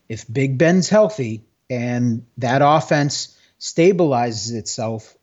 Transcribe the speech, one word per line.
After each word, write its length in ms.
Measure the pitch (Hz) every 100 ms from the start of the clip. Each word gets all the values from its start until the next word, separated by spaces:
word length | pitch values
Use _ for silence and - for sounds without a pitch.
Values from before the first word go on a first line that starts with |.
| -
if 220 | 113 -
Big 260 | 120 139 131
Ben's 300 | 165 185 170
healthy 560 | 214 214 - 117 110 - _ -
and 560 | 123 123 123 120 113 - -
that 220 | 123 135
offense 720 | 143 151 147 151 143 - - _ _ -
stabilizes 960 | - - 170 190 165 123 120 110 107
itself 600 | 117 - - 113 110 - _